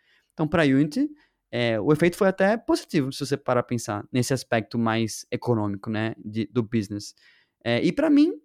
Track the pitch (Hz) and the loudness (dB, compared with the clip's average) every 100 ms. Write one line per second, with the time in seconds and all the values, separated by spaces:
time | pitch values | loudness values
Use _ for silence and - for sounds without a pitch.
0 | _ _ _ - 156 170 143 135 151 254 | _ _ _ -6 -2 2 4 4 2 0
1 | 294 - _ _ _ 117 120 110 107 151 | -4 -6 _ _ _ -2 0 0 2 2
2 | 170 - 190 190 196 226 - 330 - 160 | 2 2 0 2 0 0 -2 -2 -2 -2
3 | 131 - 135 143 - 123 - 123 - 104 | -2 -4 -4 -4 0 0 0 -4 -4 -6
4 | - 127 120 131 - 117 107 117 113 113 | -2 -2 0 -2 0 -2 -2 -2 0 0
5 | 107 - - 123 123 113 104 98 113 107 | -2 -6 -8 -4 0 0 -2 -4 -6 -4
6 | 113 - 107 110 - 123 107 117 98 104 | -4 -6 -8 -6 -4 -4 -2 -2 -4 -8
7 | - - _ _ _ _ 120 120 175 220 | -12 -20 _ _ _ _ -4 0 0 0
8 | 311 285 330 466 | 4 4 4 0